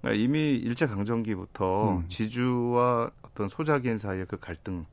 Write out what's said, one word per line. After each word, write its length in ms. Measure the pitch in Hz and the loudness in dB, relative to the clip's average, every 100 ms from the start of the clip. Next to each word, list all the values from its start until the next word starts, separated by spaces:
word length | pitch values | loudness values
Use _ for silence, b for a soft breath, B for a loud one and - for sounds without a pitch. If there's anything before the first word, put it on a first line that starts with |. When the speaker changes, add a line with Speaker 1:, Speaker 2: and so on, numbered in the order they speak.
Speaker 1:
그러니까 220 | - 107 | 2 2
이미 300 | 117 151 151 | 2 2 2
일제강점기부터 1400 | 131 - 120 151 101 101 117 110 98 87 - 95 95 107 87 | 2 0 0 0 0 0 0 -2 -4 -6 -2 0 4 2 2
Speaker 2:
음. 60 | 85 | -2
Speaker 1:
지주와 1000 | 90 110 123 123 123 120 120 123 120 117 - | -4 -4 0 0 2 2 2 4 2 0 -6
어떤 300 | - - 101 | -20 -6 -4
소작인 480 | - 156 147 123 110 | -2 0 2 2 -2
사이의 260 | 104 95 92 | -2 -4 -4
그 120 | 98 | -8
갈등, 480 | - 85 - 90 80 | -8 -10 -6 -8 -8